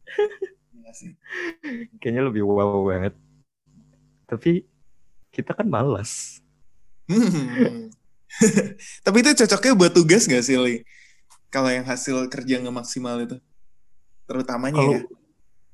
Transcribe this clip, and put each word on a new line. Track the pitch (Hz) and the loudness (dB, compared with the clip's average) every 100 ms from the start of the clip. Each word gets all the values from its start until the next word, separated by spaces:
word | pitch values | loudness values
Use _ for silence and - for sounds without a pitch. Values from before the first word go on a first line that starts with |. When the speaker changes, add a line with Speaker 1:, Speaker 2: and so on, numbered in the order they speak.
| - - 415 - 381 _ _ | -10 -4 -2 -4 -14 _ _
Speaker 1:
Iya | 233 226 | -20 -20
sih. | - - - - 359 349 330 302 240 233 220 | -20 -20 -20 -16 -12 -10 -12 -12 -14 -14 -10
Speaker 2:
Kayaknya | 120 113 | -6 -2
lebih | 135 107 | -2 -2
wow | 101 101 101 101 | 0 0 0 0
banget. | 98 92 98 - _ _ _ _ _ _ _ _ _ _ - | -2 -2 -4 -8 _ _ _ _ _ _ _ _ _ _ -12
Tapi | 117 170 175 - _ - - - - - | -4 0 0 -2 _ -20 -20 -20 -20 -16
kita | - - | -10 -8
kan | 170 214 | -4 -2
malas. | 117 135 98 104 - - - _ _ - - - - - | -2 -2 -2 -6 -12 -14 -18 _ _ -20 -20 -20 -14 -2
Speaker 1:
Hmm. | 208 - 156 139 247 233 233 226 - _ _ _ | 0 2 0 -2 0 0 -2 -16 -20 _ _ _
<laughs> | - 220 214 202 - - - | 2 2 2 -2 -8 -20 -6
Tapi | - 208 | 2 4
itu | 247 269 | 4 4
cocoknya | 214 202 254 | 4 4 4
buat | 220 175 | 6 6
tugas | 180 160 196 226 | 6 6 6 4
nggak | 127 | 0
sih, | 120 | 2
Li? | 131 123 117 - - - _ _ - _ | 2 0 -2 -8 -20 -20 _ _ -20 _
Kalau | 139 131 | -2 0
yang | 127 | -2
hasil | 127 127 139 131 127 | -4 -6 -4 -4 -4
kerja | 135 123 127 | -6 -4 -4
nggak | 123 123 | -4 -10
maksimal | 120 131 123 120 | -10 -8 -6 -6
itu, | 120 131 _ - - - - - - - | -8 -10 _ -20 -20 -20 -20 -20 -20 -20
terutamanya | - 131 127 120 131 147 | -10 -8 -6 -6 -2 2
Speaker 2:
Kalau, | 139 | 2
Speaker 1:
ya. | - - - _ _ _ - - | 2 -4 -18 _ _ _ -20 -20